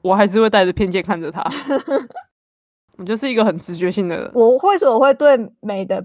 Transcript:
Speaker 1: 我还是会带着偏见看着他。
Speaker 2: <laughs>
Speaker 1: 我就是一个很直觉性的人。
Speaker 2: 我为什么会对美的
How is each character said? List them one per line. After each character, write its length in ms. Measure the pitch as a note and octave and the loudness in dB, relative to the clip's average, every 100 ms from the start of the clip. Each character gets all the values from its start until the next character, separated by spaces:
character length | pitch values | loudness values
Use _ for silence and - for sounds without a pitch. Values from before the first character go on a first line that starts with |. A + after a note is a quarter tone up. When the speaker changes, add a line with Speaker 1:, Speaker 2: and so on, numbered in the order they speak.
Speaker 1:
我 100 | F#3 | 0
还 140 | G3 G3+ | 2 2
是 140 | G#3 | 4
会 100 | A3 | 2
带 140 | G#3 | 4
着 80 | F#3 | 2
偏 180 | F3+ F#3+ | 0 -2
见 100 | F#3 | -2
看 180 | F3 F3 | -4 -4
着 100 | D#3+ | -6
他。 180 | D#3+ - | -8 -8
Speaker 2:
<laughs> 1500 | C#4+ C#4 C4+ - C#4 A#3+ F#5 _ _ _ _ _ _ _ - | -8 -4 -6 -2 -4 -4 -18 _ _ _ _ _ _ _ -14
Speaker 1:
我 60 | |
就 100 | F3+ | -8
是 140 | A3 C4+ | -4 -2
一 60 | |
个 100 | A3+ | 0
很 140 | G#3+ E3 | 0 -2
直 180 | - F3 | -10 -4
觉 160 | F3+ | -4
性 160 | G3+ F3+ | -2 -4
的 80 | E3 | -6
人。 140 | - | -6
Speaker 2:
我 220 | A#3+ A3+ B3+ | 2 4 4
为 220 | G4 F#4+ | 2 2
什 80 | C#4 | 2
么 120 | A3+ | 4
会 140 | C4+ | 2
对 240 | C#4 D4 B3 G3+ _ | 4 4 4 0 _
美 240 | G#3 G3 | -8 -8
的 160 | F#3+ F#3+ | -6 -6